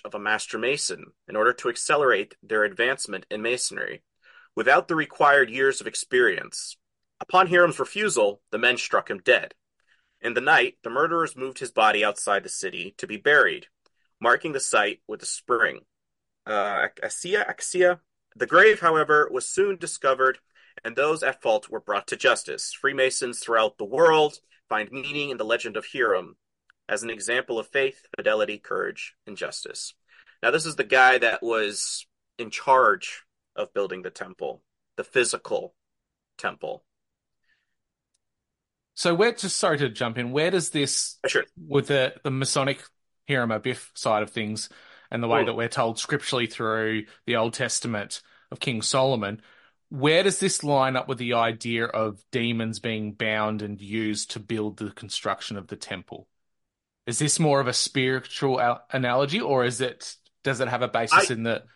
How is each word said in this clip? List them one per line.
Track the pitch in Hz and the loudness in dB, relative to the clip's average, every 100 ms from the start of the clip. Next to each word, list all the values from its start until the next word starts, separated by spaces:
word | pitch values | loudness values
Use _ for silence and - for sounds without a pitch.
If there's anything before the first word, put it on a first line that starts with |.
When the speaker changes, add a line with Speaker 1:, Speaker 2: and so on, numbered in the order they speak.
| 107 | -10
Speaker 1:
of | |
a | 104 | -6
master | 104 107 - 110 | -2 -2 -4 -4
mason | 120 147 - 85 76 _ - | -2 -2 -4 -8 -14 _ -6
in | 107 | 0
order | 117 | 2
to | 123 123 | 2 -4
accelerate | 117 - 147 135 101 104 _ | -2 0 2 4 2 -2 _
their | 104 107 | -4 0
advancement | 104 95 120 135 - 95 - | 0 0 -2 -2 -6 -10 -8
in | 107 | -6
masonry, | 113 127 - - 50 - _ _ _ - _ - | -4 -2 -4 -6 -8 -10 _ _ _ -20 _ 0
without | 110 151 180 | 4 4 4
the | 160 | -2
required | 143 - 147 143 120 | -2 2 6 6 4
years | 127 135 131 | 2 2 0
of | 113 | -6
experience. | - - 127 117 87 - - - - _ _ _ - | -8 0 4 4 2 -6 -12 -14 -16 _ _ _ -18
Upon | - 185 185 | 2 4 6
Hiram's | 175 175 135 | 6 4 2
refusal, | 127 202 208 123 104 101 _ | -6 -2 -2 2 2 0 _
the | 107 | 0
men | 120 120 | 2 2
struck | - 104 - | 2 0 0
him | 101 | 0
dead. | - 110 - _ _ _ _ _ _ _ | 4 4 2 _ _ _ _ _ _ _
In | 113 | -4
the | 117 | 0
night, | 139 151 123 - | 4 4 4 -2
the | 113 | -4
murderers | 123 160 170 156 127 | -2 0 0 -2 -6
moved | 131 - | -10 -10
his | 127 | -6
body | - 107 104 | 2 2 4
outside | 107 - - 98 | 0 0 -2 -2
the | 95 | -2
city | - 95 90 92 - | -8 -8 -8 -12 -12
to | 95 | -12
be | 107 | -4
buried, | 143 147 101 73 - _ _ _ _ - | 2 4 4 0 -10 _ _ _ _ -2
marking | 117 131 165 | 2 2 0
the | 135 | -4
site | - 110 104 95 - | 0 2 0 -2 -12
with | 107 | -12
a | - | -10
spring. | - - 120 95 58 - _ _ _ _ _ - | -8 -2 0 0 -2 -16 _ _ _ _ _ -4
Uh, | 107 101 - - - | -2 -2 -2 -4 -4
Axia, | - - 175 208 196 | -10 -8 -4 -2 -2
Axia. | 185 - 180 180 175 _ _ _ | -6 -4 2 4 2 _ _ _
The | - 123 | -6 4
grave, | 170 214 208 | 8 8 6
however, | 165 156 147 151 147 | 4 2 4 4 4
was | 127 - | -2 -2
soon | - 202 185 | 0 0 -2
discovered, | 165 - 139 131 131 - _ _ _ - | -8 -2 0 4 2 0 _ _ _ -14
and | 113 117 | -6 0
those | 151 156 | 0 0
at | 127 - | -2 -2
fault | 123 107 - | 0 0 -2
were | 110 | -8
brought | - 101 - | -4 -4 -4
to | 113 | 0
justice. | 131 113 - 67 - | 2 2 -2 -8 -10
Freemasons | - 139 139 131 - 127 117 | -4 -2 2 2 0 -4 -6
throughout | - 113 107 - | 0 2 2 -2
the | |
world | 101 135 165 156 151 - _ _ - | -4 4 6 6 4 -2 _ _ -6
find | 107 107 | -6 -4
meaning | 131 131 147 143 | -10 -8 -6 -6
in | 120 | -4
the | |
legend | 107 113 113 107 | -2 -2 -2 -8
of | - | -6
Hiram | 139 113 92 90 - _ _ _ _ - | 0 2 0 -4 -16 _ _ _ _ -6
as | 107 | -6
an | 117 | -6
example | 110 107 123 131 117 | -8 -2 -2 -2 -4
of | 104 | -2
faith, | 139 135 - _ - | -2 -2 -4 _ -4
fidelity, | 107 107 104 104 | 0 2 0 -4
courage, | - 95 95 - - _ - | -8 -6 -6 -8 -14 _ -18
and | 98 | -10
justice. | 78 - - - - - _ _ _ _ | -10 -10 -12 -12 -14 -16 _ _ _ _
Now, | 117 | 0
this | 156 160 | 0 0
is | |
the | 143 | -4
guy | 110 131 131 127 | 2 6 8 6
that | 117 - | 2 0
was | 117 113 104 101 - - - _ _ - | 0 0 0 -4 -6 -8 -12 _ _ -14
in | 113 | -12
charge | - - 131 113 95 - - - _ _ | -2 4 6 6 4 -4 -14 -20 _ _
of | - 98 | -8 -6
building | 101 95 92 | -4 -4 -6
the | 92 | -10
temple, | - 95 90 71 - _ _ _ - | -12 -14 -10 -10 -10 _ _ _ -12
the | |
physical | - 131 117 117 - 104 - _ _ _ _ _ _ - | 0 2 2 0 -4 -4 -4 _ _ _ _ _ _ -10
temple. | 98 - - - _ _ _ _ _ _ _ _ _ _ _ _ _ _ _ _ _ _ _ _ _ | -8 -8 -10 -10 _ _ _ _ _ _ _ _ _ _ _ _ _ _ _ _ _ _ _ _ _
Speaker 2:
So | - 180 | -2 2
where, | 170 226 | 4 2
just | 233 190 - | 0 -4 0
sorry | 190 147 | 0 2
to | 135 | -2
jump | 107 120 117 | -2 -4 -4
in, | 120 | -4
where | 139 170 | 0 0
does | 180 160 | 0 -2
this, | 151 139 - - - - | -2 -2 -2 -4 -6 -2
Speaker 1:
Sure. | - - - | -2 -2 -10
Speaker 2:
with | 160 143 135 | -2 0 2
the, | 139 131 - | 0 0 -2
the | 143 | -6
Masonic | 131 135 147 139 135 - _ _ _ - | -4 -2 0 -2 -4 -10 _ _ _ -4
Hiram | 135 117 | -2 0
Abiff | 107 127 123 - | -2 -4 -8 -10
side | - 127 107 | -6 0 0
of | 104 | 0
things | 120 107 110 - - - - - | -6 -6 -6 -10 -16 -20 -20 -10
and | 120 | -4
the | 120 | 0
way | 113 | 2
Speaker 1:
Hmm. | 113 | 2
Speaker 2:
that | |
we're | 113 117 | -2 -4
told | - 117 113 | -2 -2 -2
scripturally | - 147 - 127 113 | -4 -4 -2 -2 -2
through | - 113 110 110 110 107 - - | -4 -4 -2 -2 -4 -6 -10 -2
the | 117 | 0
Old | 117 | 0
Testament | - 120 - 120 107 101 - - _ _ | -2 -4 -4 -4 -6 -8 -12 -16 _ _
of | - | -8
King | - 113 | -4 -4
Solomon, | - 135 131 120 101 110 _ _ _ _ - | -2 2 2 2 -2 -6 _ _ _ _ -14
where | 143 147 165 | 0 4 4
does | 196 185 | 4 2
this | 190 - | -2 -2
line | 147 139 131 131 | 0 2 2 0
up | - | -4
with | 123 | -4
the | 120 | 0
idea | 117 117 113 120 117 117 | 2 2 0 -4 -2 -2
of | 110 110 98 _ | -2 -2 -6 _
demons | 127 117 113 113 110 | -2 -2 -2 -4 -6
being | 120 110 107 | -6 -4 -6
bound | 104 110 107 107 107 | -4 -2 0 -2 -2
and | 104 101 | -6 -10
used | 101 110 110 107 - | -6 -4 -2 -4 -6
to | - | -10
build | 101 113 107 - | -6 -4 -4 -8
the | 104 | -12
construction | - 104 - 104 98 - 101 | -12 -10 -6 -4 -4 -8 -12
of | 90 | -12
the | 101 | -14
temple? | - 95 - - - _ _ _ _ _ _ _ | -10 -12 -12 -18 -20 _ _ _ _ _ _ _
Is | - 120 | -8 -2
this | 147 - | 0 2
more | 156 139 | 2 2
of | 123 | 2
a | |
spiritual | 123 - 139 127 131 - - 139 127 | -2 -2 0 0 -2 -6 -4 -2 2
al-, | 120 120 - | 0 -2 -6
analogy, | 131 123 127 139 190 | -4 0 0 0 -2
or | - 131 | 0 2
is | 120 117 | 0 -2
it, | 127 - - - _ _ | -6 -8 -16 -18 _ _
does | 135 123 | -4 -2
it | 123 | -2
have | 120 | -2
a | 123 | 0
basis | 120 113 170 190 | -2 4 4 4
Speaker 1:
I | |
Speaker 2:
in | 113 | 0
the | 113 110 - | -4 -4 -8